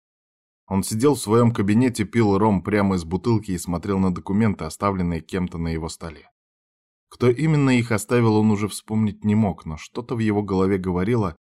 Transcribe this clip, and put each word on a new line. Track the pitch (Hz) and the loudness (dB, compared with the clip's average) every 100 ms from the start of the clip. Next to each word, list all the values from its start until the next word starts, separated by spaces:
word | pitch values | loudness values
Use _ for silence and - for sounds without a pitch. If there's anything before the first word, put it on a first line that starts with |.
| _ _ _ _ _ _ - | _ _ _ _ _ _ -4
Он | 95 | -4
сидел | - 110 143 | -2 0 2
в | 131 | 2
своем | 104 117 117 | 2 4 4
кабинете, | 117 101 110 131 117 | 2 2 2 2 0
пил | 92 117 107 95 | -2 0 2 4
ром | 110 95 | 2 0
прямо | 98 104 98 90 | 0 0 2 0
из | |
бутылки | 82 90 120 110 98 | -2 -4 0 0 -2
и | 87 | -6
смотрел | - 87 101 98 | -4 -6 -2 0
на | 92 | 0
документы, | 82 - 98 113 90 | -2 -2 0 0 -2
оставленные | 80 - 101 95 85 82 | -8 -4 -2 -2 -2 -4
кем-то | - 92 90 82 | -6 -6 -4 -4
на | 82 | -4
его | 80 82 | -4 -8
столе. | - 82 73 - _ _ _ _ _ _ _ _ | -10 -14 -16 -20 _ _ _ _ _ _ _ _
Кто | - 123 | 0 0
именно | 123 160 147 135 | 2 0 2 4
их | 123 117 | 2 2
оставил, | 104 - 123 113 | -2 0 2 4
он | 107 110 | 4 2
уже | 101 104 | 2 -2
вспомнить | - - 110 107 - | -8 -6 -2 -2 -2
не | 107 107 | 0 2
мог, | 101 82 | 2 -2
но | - 76 | -10 -12
что-то | - 123 120 120 | -10 -12 -6 -2
в | |
его | 107 104 | 0 0
голове | 101 92 95 95 | 0 0 2 0
говорило, | 92 90 98 120 92 - _ | 0 -2 0 0 -2 -6 _